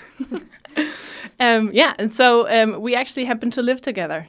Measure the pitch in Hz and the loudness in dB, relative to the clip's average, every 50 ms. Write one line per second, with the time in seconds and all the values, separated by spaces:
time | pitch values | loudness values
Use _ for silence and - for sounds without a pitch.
0 | - - _ - 262 269 247 - - - _ - _ - - 302 302 302 - - | -20 -20 _ -14 -12 -10 -10 -12 -12 -14 _ -20 _ -12 -6 -6 -6 -6 -6 -14
1 | - - - - - 220 _ - 247 240 233 226 220 208 190 220 311 294 - - | -16 -16 -16 -16 -16 -14 _ 0 2 4 4 4 2 2 2 2 2 2 2 -2
2 | 208 226 220 - 254 247 240 233 233 - 226 226 220 220 202 165 214 240 240 240 | -4 -2 2 4 4 6 6 4 4 4 4 4 4 2 0 -4 -4 -2 -2 -2
3 | 196 - - 269 254 247 247 233 - 240 233 269 240 240 254 254 - 285 226 196 | -2 -4 -6 -6 -4 -4 -4 -4 -4 -4 -4 -2 -2 -2 -2 -2 -4 -6 -6 -4
4 | 175 151 151 156 165 | -4 -6 -6 -8 -10